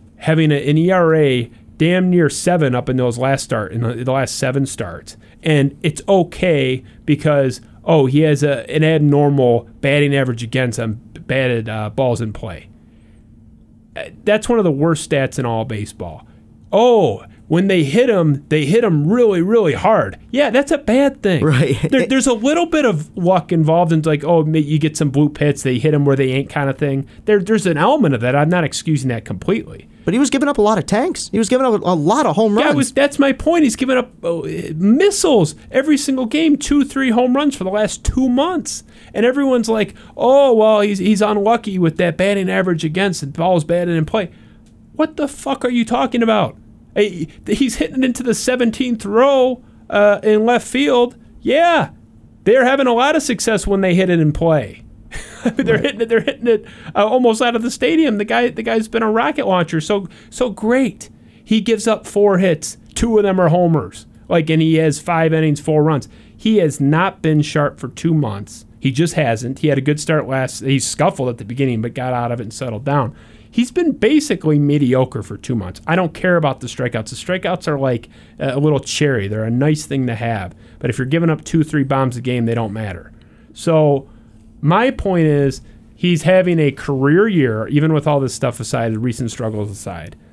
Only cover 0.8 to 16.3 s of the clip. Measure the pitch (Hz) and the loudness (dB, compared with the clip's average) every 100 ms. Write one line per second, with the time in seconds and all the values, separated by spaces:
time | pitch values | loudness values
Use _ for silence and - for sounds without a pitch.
0.8 | 170 185 165 160 147 123 120 - - - | 2 2 4 4 2 0 -4 -10 -12 -2
1.8 | 160 185 185 175 147 - 175 175 143 123 | 0 2 2 2 2 0 -2 0 0 0
2.8 | 131 127 123 123 131 135 - 113 101 117 | -2 -2 -2 -2 -2 -2 -4 -6 -6 -4
3.8 | 117 117 123 135 127 - 131 139 131 - | -4 -4 -4 -2 -4 -4 -4 -2 -4 -6
4.8 | 98 80 - - - - - 151 139 - | -10 -12 -16 -20 -20 -8 0 2 0 -2
5.8 | 170 - - 196 165 - 185 147 131 131 | -6 -4 0 0 0 -2 -2 0 0 -4
6.8 | - - - 156 160 143 135 123 - - | -8 -10 -4 -2 2 2 0 -4 -12 -8
7.8 | - 160 131 143 156 139 147 131 - 151 | 0 2 4 2 2 2 0 -2 -4 0
8.8 | 156 160 147 143 143 143 123 117 - - | 2 2 4 4 2 2 2 2 -2 -6
9.8 | 139 147 147 139 127 117 117 131 123 117 | -2 2 2 0 -2 -4 -6 -4 -4 -4
10.8 | 113 110 - - - 131 131 117 110 110 | -6 -8 -12 -14 -6 -2 -2 -2 -4 -6
11.8 | 107 123 131 113 110 101 110 82 - - | -6 -2 -2 -2 -4 -10 -12 -14 -18 -20
12.8 | - - - - - - - - - - | -20 -20 -20 -20 -20 -20 -20 -20 -20 -20
13.8 | - - - - - 214 214 233 185 139 | -20 -16 -16 -8 -2 -2 0 0 0 0
14.8 | 165 160 - 143 131 - 123 113 110 107 | 0 0 -2 -2 -2 -4 -4 -4 -4 -6
15.8 | 107 - 87 76 - | -10 -10 -14 -14 -20